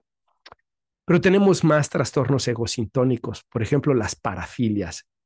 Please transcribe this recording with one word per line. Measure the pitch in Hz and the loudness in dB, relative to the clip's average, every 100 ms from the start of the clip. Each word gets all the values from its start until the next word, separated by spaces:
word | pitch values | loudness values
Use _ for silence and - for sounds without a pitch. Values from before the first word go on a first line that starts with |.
| _ _ _ _ - - _ _ _ _ - | _ _ _ _ -20 -20 _ _ _ _ 0
Pero | 170 | 2
tenemos | 190 190 196 175 | 4 4 4 4
más | 160 151 147 | 4 2 0
trastornos | 170 123 - 123 135 123 | -2 -2 -2 0 0 -2
egosintónicos, | 113 113 - 110 131 127 120 - 107 | -4 -4 -6 -4 0 0 0 -6 -12
por | - 113 | -8 -6
ejemplo, | 107 143 147 | -2 0 0
las | 127 98 | 0 -2
parafilias. | - 113 90 85 - 117 104 85 - - _ | -6 -8 -8 -8 -4 -2 -2 -4 -10 -18 _